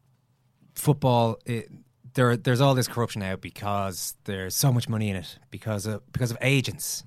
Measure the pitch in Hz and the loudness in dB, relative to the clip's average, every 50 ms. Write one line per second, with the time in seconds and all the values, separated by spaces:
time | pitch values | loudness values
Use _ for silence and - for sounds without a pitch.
0 | _ _ _ _ _ _ _ _ _ _ _ _ _ _ _ - - 147 143 143 | _ _ _ _ _ _ _ _ _ _ _ _ _ _ _ -2 0 2 2 4
1 | 139 127 123 120 117 113 110 - - - 120 113 - - - - - _ _ _ | 2 2 4 4 4 2 0 -4 -6 -6 -6 -6 -6 -10 -16 -20 -20 _ _ _
2 | _ - - 135 123 120 120 104 - 131 123 117 139 139 131 127 113 - - 120 | _ -6 0 2 4 4 4 2 2 2 4 6 6 6 6 4 2 0 -2 -2
3 | 117 - - 107 98 95 95 95 - 87 - - 104 104 101 101 98 95 90 - | -2 -2 -2 -4 -4 -4 -4 -6 -8 -12 -12 -8 -4 -2 -2 0 -2 -2 -4 -6
4 | - - - - _ - 101 95 95 92 - - - 139 120 120 - - 113 107 | -8 -10 -10 -12 _ -8 -6 -6 -6 -4 -2 2 4 4 4 2 0 0 -2 -2
5 | 110 101 95 92 80 - - - _ _ - 104 - 110 107 101 107 110 107 101 | 0 -2 -2 -4 -6 -10 -14 -18 _ _ -16 -10 -6 -4 -4 -4 -4 -6 -6 -8
6 | - _ - - 131 113 117 - - 131 139 135 - - 95 - - - - - | -10 _ -4 -4 -2 -2 -2 0 2 4 4 4 2 0 -6 -6 -8 -8 -8 -8
7 | - | -10